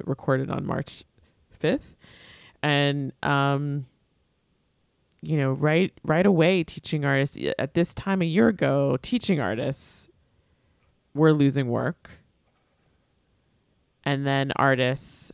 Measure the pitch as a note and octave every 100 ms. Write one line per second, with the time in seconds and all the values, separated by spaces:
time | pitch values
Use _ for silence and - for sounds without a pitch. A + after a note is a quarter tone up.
0 | - C3 - C3 C3+ C#3+ C#3+ - - -
1 | - _ _ _ _ - D3+ C#4 - -
2 | - - - - - - D3+ C#3+ C#3+ C#3+
3 | C3+ - C#3 C#3+ C#3 C#3 D3 C#3+ C3 _
4 | _ _ _ _ _ _ _ _ _ _
5 | _ _ D#3 D#3 C3+ C3+ D3+ E3 F#3+ -
6 | - D#3 G3 F3 D#3+ F#3 D#3 - - D3+
7 | C#3+ C3+ C#3 - C#2 - E3 E3+ F3 -
8 | - F#3+ E3+ E3+ A#3 G3 C#3 C#3 C#3 C3+
9 | - B3 - D#3+ G2+ A2 C3+ C#3 - -
10 | - _ _ _ _ _ _ _ _ _
11 | _ C#3 D#3+ D3+ C#3 C#3 B2 A#2 B2 -
12 | - - _ _ _ _ _ _ _ _
13 | _ _ _ _ _ _ _ _ _ _
14 | D3 C#3 C#3 C#3 C3+ - C#3 B2+ B2+ C#3
15 | - - -